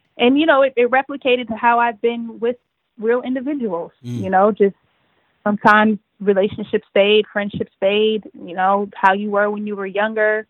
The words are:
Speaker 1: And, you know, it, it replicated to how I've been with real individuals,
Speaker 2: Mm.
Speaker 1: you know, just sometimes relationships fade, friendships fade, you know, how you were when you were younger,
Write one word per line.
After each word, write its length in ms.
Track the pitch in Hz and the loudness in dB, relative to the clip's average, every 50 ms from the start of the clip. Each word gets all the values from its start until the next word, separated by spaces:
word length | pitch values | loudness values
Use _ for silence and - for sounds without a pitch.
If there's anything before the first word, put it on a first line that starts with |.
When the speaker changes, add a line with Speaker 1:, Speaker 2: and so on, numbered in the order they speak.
| _ _ _ - | _ _ _ -2
Speaker 1:
And, 220 | 240 247 269 285 | 0 2 2 2
you 60 | 320 | 2
know, 160 | 320 294 269 277 | 2 4 4 2
it, 100 | 269 262 | 2 2
it 140 | 233 247 240 | 0 0 0
replicated 560 | 247 262 277 - 285 277 - 269 247 254 247 220 | 0 0 -2 -2 -6 -6 -2 -2 -2 -2 -2 -6
to 80 | 220 | -6
how 240 | 208 240 233 240 233 | -2 0 0 2 2
I've 220 | 240 240 226 208 | 0 -2 -2 -2
been 380 | - 233 233 233 233 226 226 208 | -4 -4 -4 -4 -8 -12 -10 -6
with 180 | 226 233 247 - _ _ _ _ _ _ _ - | -6 -6 -6 -6 _ _ _ _ _ _ _ -6
real 220 | 208 226 240 247 | -2 -2 -2 -2
individuals, 720 | 247 254 254 269 247 277 302 285 240 208 175 170 165 165 - _ 123 | -2 -4 -6 -6 -4 -6 -6 -4 -4 -4 -6 -6 -8 -10 -14 _ -12
Speaker 2:
Mm. 180 | 120 120 120 190 | -10 -8 -6 -4
Speaker 1:
you 60 | 190 | 0
know, 220 | 185 185 196 220 | 2 4 4 4
just 240 | 208 - 202 196 - _ _ _ _ _ _ _ _ _ _ _ _ _ - | 4 2 2 0 0 _ _ _ _ _ _ _ _ _ _ _ _ _ -4
sometimes 540 | 208 208 - - 220 208 214 214 220 214 196 _ _ _ - | -4 -2 2 4 6 6 6 6 4 0 -2 _ _ _ -4
relationships 680 | 196 202 202 196 - 214 - - 208 - - 208 - _ - | -2 0 2 2 0 0 -2 -6 -8 -4 -4 -6 -4 _ 0
fade, 320 | 202 196 208 214 214 208 - | 2 4 4 4 2 2 0
friendships 400 | - 208 202 202 - - 208 - _ _ | -4 -6 -6 -6 -6 -8 -8 -10 _ _
fade, 440 | 196 196 202 214 214 220 220 208 - - - | -2 0 0 2 0 0 0 -2 -6 -10 -18
you 200 | - 202 185 165 | -18 -16 -10 -4
know, 340 | 185 185 190 202 202 208 196 - | -2 0 2 2 0 -2 -4 -4
how 180 | - - 190 196 | 0 2 2 2
you 160 | 202 208 208 | 2 -2 -2
were 180 | 202 202 208 208 | 0 0 0 0
when 160 | 208 208 208 | -2 -4 -6
you 100 | 208 208 | -8 -8
were 100 | 196 196 | -8 -8
younger, 600 | 196 185 202 208 220 220 214 214 214 214 214 214 _ | -6 -4 -4 -4 -2 -2 0 0 0 0 -2 -4 _